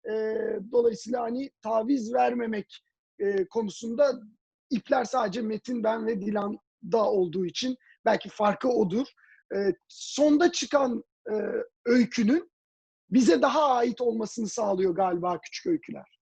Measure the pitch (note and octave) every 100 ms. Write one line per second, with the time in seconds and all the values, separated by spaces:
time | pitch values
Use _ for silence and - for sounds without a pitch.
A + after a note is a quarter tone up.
0 | - A3 A3 A3+ - G#3 G3+ B3 A#3 G#3
1 | A3 A#3+ A#3 B3 C#4 _ G#3+ A3+ A3+ C#4
2 | G#3+ B3 B3 A#3+ A3+ G#3 - - _ _
3 | _ _ G3+ G3 F#3 A#3 G#3+ - A3+ A#3
4 | C#4+ B3+ - _ _ _ _ A3 - C4
5 | A#3 B3+ G#3+ G3+ A3 G#3+ - B3 G#3+ A3+
6 | A3 G#3+ G#3 G#3 G#3 - _ _ F3+ G3
7 | G3+ G3+ F3+ E3+ F3+ - B3+ B3+ _ _
8 | A3+ G#3 G3 - G#3 - C4 A#3+ G3 G#3
9 | C#4 _ _ _ _ G3 G3+ F4 _ -
10 | - - D4+ D4 F4 - C4+ C#4 C4 A#3
11 | - _ - G#3+ - - - _ A#3+ B3
12 | A#3 - G#3+ D#4+ - _ _ _ _ _
13 | _ G#3+ A#3+ D#4 C4+ C#4+ D4 B3 A#3+ -
14 | A#3+ A3 A3 - G#3 - G#3 F#3+ F#3+ F3
15 | F#3 F3 F3 E3+ - - - D#3+ - C#3+
16 | - _